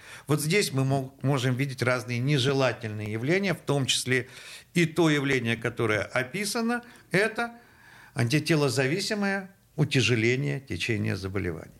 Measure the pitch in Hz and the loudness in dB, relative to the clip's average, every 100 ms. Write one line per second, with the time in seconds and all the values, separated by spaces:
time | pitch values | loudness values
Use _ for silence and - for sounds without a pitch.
0 | - - - 147 151 208 160 131 135 135 | -18 -18 -2 0 2 0 2 0 0 0
1 | 131 - 131 139 127 123 139 123 120 127 | -2 -4 0 2 0 0 -2 -2 0 0
2 | 117 120 135 147 131 135 127 113 110 107 | -2 -2 2 2 2 2 2 0 -8 -6
3 | 104 110 131 190 196 160 - 143 123 - | -6 -4 0 0 0 -4 -2 0 2 0
4 | 123 127 120 - - - - 170 160 160 | 2 0 0 -14 -18 -20 -4 0 2 4
5 | 160 147 135 135 117 117 123 120 113 104 | 4 4 2 0 0 -2 -2 0 0 0
6 | - 127 127 190 202 240 226 240 - - | 0 -2 -4 -4 -4 -2 -2 -4 -8 -20
7 | - 185 220 220 233 233 - - - - | -2 0 0 -2 -8 -10 -20 -20 -20 -20
8 | - 131 120 151 151 151 139 120 131 185 | -10 -2 2 2 2 2 4 2 0 0
9 | 196 208 196 196 190 _ _ - 117 135 | -2 -2 -2 -2 -6 _ _ -2 2 4
10 | 117 117 113 127 143 139 - - - 104 | 4 4 2 2 -2 -4 -6 -6 -2 -2
11 | 107 98 95 98 90 80 - - | 0 -2 -4 -4 -4 -6 -12 -20